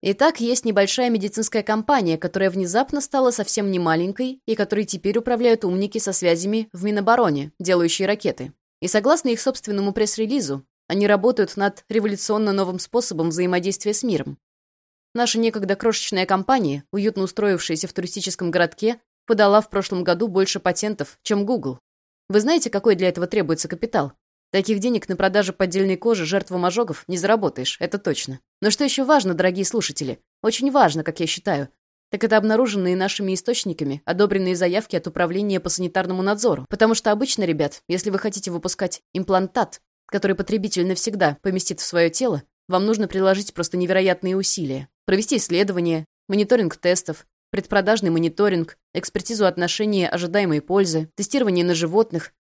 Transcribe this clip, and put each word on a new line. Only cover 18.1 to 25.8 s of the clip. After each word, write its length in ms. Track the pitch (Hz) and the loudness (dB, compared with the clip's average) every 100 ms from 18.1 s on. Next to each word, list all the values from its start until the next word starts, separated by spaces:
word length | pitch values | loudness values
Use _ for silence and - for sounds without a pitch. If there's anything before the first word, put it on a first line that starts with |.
| - 190 175 180 | -6 -6 -4 -2
городке, 480 | 165 170 - 214 233 _ _ - | 0 0 0 -4 -4 _ _ -2
подала 340 | 214 208 208 | 4 6 6
в 120 | 214 | 2
прошлом 320 | 196 190 185 | -4 -2 -4
году 240 | 180 170 220 | 0 0 0
больше 320 | 185 190 196 | 0 0 0
патентов, 580 | 185 175 208 214 139 - | -2 -2 -4 -4 -8 -10
чем 240 | - 202 202 | -4 -2 0
Google. 320 | 247 139 127 _ _ _ _ _ | -2 -4 -10 _ _ _ _ _
Вы 120 | 202 | 2
знаете, 280 | 220 339 - | 4 2 2
какой 240 | 202 233 | 0 2
для 160 | 190 185 | 4 2
этого 160 | 175 175 | 0 -2
требуется 420 | 214 160 160 165 | -2 0 0 -2
капитал? 440 | 170 226 175 143 - _ _ _ | -6 -4 -2 -4 -8 _ _ _
Таких 280 | 190 196 208 | -2 0 0
денег 300 | 233 233 - | 0 -2 -2
на 80 | 220 | -2
продаже 340 | 190 196 190 | 2 2 0
поддельной 460 | - 185 185 | -2 -2 0